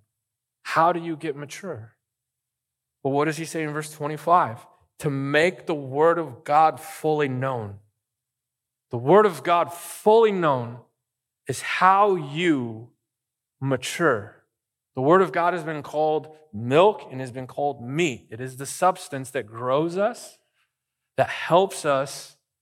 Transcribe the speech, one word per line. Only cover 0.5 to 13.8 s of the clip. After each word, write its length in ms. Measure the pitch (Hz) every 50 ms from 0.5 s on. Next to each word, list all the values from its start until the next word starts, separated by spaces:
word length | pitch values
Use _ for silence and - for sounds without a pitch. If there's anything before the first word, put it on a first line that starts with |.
| _ _ _
How 300 | - - 151 160 170 175
do 80 | 175
you 160 | 165 170 160
get 180 | 147 156 160 135
mature? 600 | 143 147 139 - - - 190 151 110 110 110 _ _ _ _ _ _ _ _ _ _ _ _ _ _ _ _ _ _ _ _ _ _ _
Well, 100 | 135 135
what 120 | 143 147
does 140 | 160 156 151
he 80 | 165
say 160 | 151 - 165 156
in 100 | 151 147
verse 180 | 151 151 -
twenty-five? 720 | - - 147 147 156 147 - 170 175 180 160 117 113 117 - _ _ _ _ _ _ _
To 100 | - 156
make 560 | 139 139 135 139 143 151 160 185 180 - -
the 80 | - 170
word 440 | 147 139 131 131 143 156 165 170 170
of 260 | 160 143 120 101 _
God 340 | - 147 156 160 156 151 -
fully 500 | - - - - - 156 156 151 147 135
known. 520 | 127 127 131 135 131 120 107 101 101 101 _ _ _ _ _ _ _ _ _ _ _ _ _ _ _ _ _ _ _ _ _ _
The 80 | - 120
word 280 | 120 139 175 208 214
of 160 | 208 165 139 135
God 300 | 165 170 170 165 131 -
fully 580 | - - - - - - 214 214 226 226 220
known 480 | 202 185 170 156 139 127 120 117 117 117 - _ _ _ _ _ _ _ _ _ _ _ _ -
is 120 | 127 - -
how 520 | - - - 185 185 190 196 208 208 190
you 800 | 180 151 143 139 160 180 175 156 135 120 117 110 110 117 123 _ _ _ _ _ _ _ _ _ _ _ _ _ _
mature. 880 | 135 135 135 127